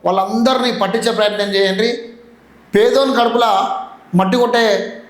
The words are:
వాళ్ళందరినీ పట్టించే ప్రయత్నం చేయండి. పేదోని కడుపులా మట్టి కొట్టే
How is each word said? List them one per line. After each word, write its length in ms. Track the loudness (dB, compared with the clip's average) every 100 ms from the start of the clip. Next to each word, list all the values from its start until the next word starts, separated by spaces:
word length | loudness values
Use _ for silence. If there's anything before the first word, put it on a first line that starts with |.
వాళ్ళందరినీ 680 | 0 -2 -2 0 0 0 -2
పట్టించే 400 | -2 -2 0 -2
ప్రయత్నం 420 | 0 -2 -2 -2
చేయండి. 440 | 0 0 0 -2 -4 -12 -20 -20 -20 _ -20 -2
పేదోని 400 | 2 4 2 2
కడుపులా 680 | 2 0 2 2 2 -2 -6 -10 -18 -4
మట్టి 220 | 0 2 0
కొట్టే 540 | 2 2 2 0 -4 -12